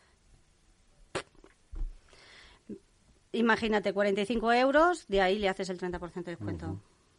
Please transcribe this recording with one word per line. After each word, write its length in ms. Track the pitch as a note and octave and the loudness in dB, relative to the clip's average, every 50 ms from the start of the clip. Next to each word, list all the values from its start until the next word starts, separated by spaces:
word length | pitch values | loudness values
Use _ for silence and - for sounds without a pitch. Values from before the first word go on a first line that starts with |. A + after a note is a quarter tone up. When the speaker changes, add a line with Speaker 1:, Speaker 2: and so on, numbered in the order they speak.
| _ _ _ _ _ _ - - _ _ _ _ _ _ _ _ _ _ _ _ - - - - - _ _ - - - _ _ _ _ - - - - - - _ - - - - - - - - - - _ _ - G#3 - _ _ _ _ _ _ - _ _ _ | _ _ _ _ _ _ -20 -20 _ _ _ _ _ _ _ _ _ _ _ _ -20 -14 -12 -12 -12 _ _ -20 -20 -20 _ _ _ _ -8 -8 -8 -8 -8 -12 _ -20 -20 -20 -20 -20 -20 -20 -20 -20 -20 _ _ -18 -18 -18 _ _ _ _ _ _ -20 _ _ _
Speaker 1:
Imagínate, 600 | - A#3+ A3+ A#3 A3 G#3 A#3 A3 G#3+ G#3 F#3+ G#3 F#3 | -2 0 2 2 2 2 2 0 0 0 0 0 0
cuarenta 280 | G3 G3+ G3+ G3 G#3 | 0 2 2 2 0
y 40 | G3+ | -2
cinco 280 | - B3 B3 G#3 A3+ A#3 | -2 -2 -2 2 2 4
euros, 520 | A#3+ B3+ C4+ C#4 D4+ D#4+ F4 F4+ E4 - - | 4 4 4 6 6 4 4 2 0 -4 -2
de 140 | G3 G3 | 2 2
ahí 180 | F#3+ F#3 F#3+ G#3+ | 4 4 2 2
le 100 | G#3 F#3+ | 0 -2
haces 200 | F#3+ - G3 F3 | -2 -2 -4 -6
el 80 | F#3 F3 | -6 -6
treinta 180 | F#3+ F3+ F3 F3 | -6 -6 -6 -6
por 100 | F3 E3+ | -10 -10
ciento 180 | - F3+ E3+ F3 | -10 -10 -10 -10
de 60 | E3+ | -10
descuento. 320 | D#3+ G#2 G#2 G2 E2+ - - | -8 -8 -8 -8 -8 -8 -8
Speaker 2:
Ujú. 120 | F#2+ G2+ - _ _ _ _ _ _ | -10 -10 -12 _ _ _ _ _ _